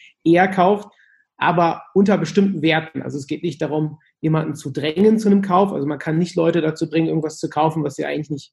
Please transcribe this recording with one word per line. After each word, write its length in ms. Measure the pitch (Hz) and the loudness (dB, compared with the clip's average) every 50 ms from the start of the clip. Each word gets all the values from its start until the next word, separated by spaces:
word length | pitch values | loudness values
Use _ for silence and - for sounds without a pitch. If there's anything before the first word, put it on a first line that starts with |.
| - - _ _ - | -20 -20 _ _ 2
eher 220 | 160 165 170 185 196 | 4 4 4 4 4
kauft, 400 | 190 190 175 185 208 202 208 - _ _ _ _ _ _ _ _ _ - | 2 2 4 4 2 0 -2 -8 _ _ _ _ _ _ _ _ _ -4
aber 460 | - 143 175 170 170 170 156 - - - - | -2 0 2 2 2 2 0 -4 -8 -2 2
unter 240 | 190 202 196 202 180 | 2 4 4 4 2
bestimmten 420 | 196 - - 202 196 196 196 160 143 | 0 0 2 2 2 2 2 0 0
Werten. 380 | 160 156 160 156 - - 135 | 2 2 2 0 -4 -8 -10
Also 160 | 127 127 127 | -8 -6 -8
es 100 | 147 135 | -8 -8
geht 160 | - - - - | -8 -8 -6 -6
nicht 180 | 175 139 - 156 | -6 -6 -4 -6
darum, 360 | 143 147 156 156 151 151 - _ _ _ _ | -4 -2 -2 -4 -4 -6 -10 _ _ _ _
jemanden 360 | - 156 156 156 156 156 147 | -2 0 0 0 0 -4 -6
zu 140 | 151 - 143 | -8 -10 -8
drängen 480 | 131 156 139 156 156 180 202 220 220 220 | -6 -4 -4 -2 0 2 4 4 4 4
zu 100 | - 196 | 4 2
einem 120 | 196 202 | 2 2
Kauf. 320 | 196 196 175 185 202 196 151 | 2 2 2 2 2 2 0
Also 140 | 143 139 | -4 -4
man 120 | 147 151 143 | -4 -6 -6
kann 180 | - 160 156 160 | -4 -2 -2 0
nicht 180 | 180 175 - | -2 -2 0
Leute 240 | 180 165 165 170 175 | 0 0 2 2 2
dazu 300 | 151 156 156 - 170 156 | 0 -2 -2 -4 -4 -2
bringen, 160 | 151 165 160 | -2 0 0
irgendwas 320 | 160 156 160 156 156 151 - | 0 0 -2 -4 -4 -6 -8
zu 100 | - 156 | -10 -6
kaufen, 340 | - 147 151 160 156 160 147 | -2 0 0 0 0 -2 -4
was 100 | 165 160 | -4 -6
sie 100 | - 151 | -6 -6
eigentlich 240 | 147 143 147 151 - | -6 -6 -6 -6 -6
nicht, 240 | 156 139 - - | -8 -10 -10 -14